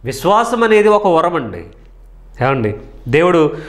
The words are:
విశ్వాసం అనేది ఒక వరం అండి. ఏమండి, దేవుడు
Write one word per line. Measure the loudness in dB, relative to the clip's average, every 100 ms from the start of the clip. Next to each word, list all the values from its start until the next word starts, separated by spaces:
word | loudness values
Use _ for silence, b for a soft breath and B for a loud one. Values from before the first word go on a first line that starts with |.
విశ్వాసం | -10 -4 0 2 0 0
అనేది | 2 4 4
ఒక | 2 2
వరం | 0 0 -2
అండి. | -6 -12 -16 -20 -20 -20 -20 -20 -20 -6
ఏమండి, | -2 -2 -4 -6 -14 -16 -2
దేవుడు | 0 2 2 0 -2